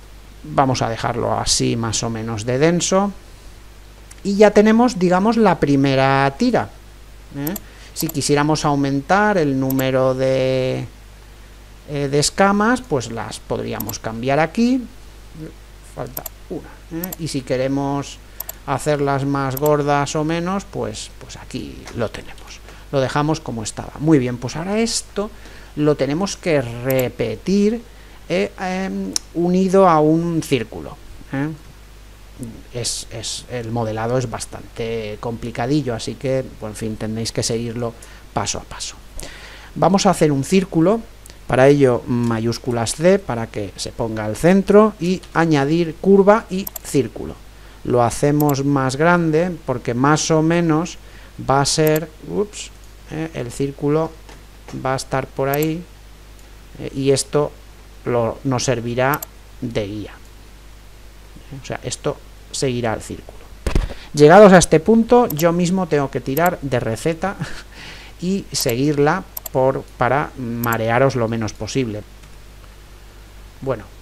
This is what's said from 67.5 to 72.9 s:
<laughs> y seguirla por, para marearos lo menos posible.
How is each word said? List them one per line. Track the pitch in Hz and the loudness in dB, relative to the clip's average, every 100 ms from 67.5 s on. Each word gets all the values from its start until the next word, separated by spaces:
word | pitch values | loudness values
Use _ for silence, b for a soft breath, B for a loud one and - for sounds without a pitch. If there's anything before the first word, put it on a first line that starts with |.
| B - - | B -12 -18
<laughs> | - - - - | -18 -18 -20 -8
y | 175 196 - | -4 -4 -4
seguirla | - 135 120 143 143 147 185 - - - | -4 -2 0 0 2 2 0 -6 -14 -4
por, | 135 131 135 - - | 0 0 0 -8 -2
para | 120 135 156 - | 0 2 -2 -8
marearos | 120 117 117 113 113 120 135 127 | -8 -2 -2 0 0 2 2 2
lo | 113 | -2
menos | 113 107 | -2 -4
posible. | - 107 139 117 104 - - - - - - - - - | -6 -6 -4 -4 -6 -12 -20 -20 -20 -20 -20 -20 -20 -20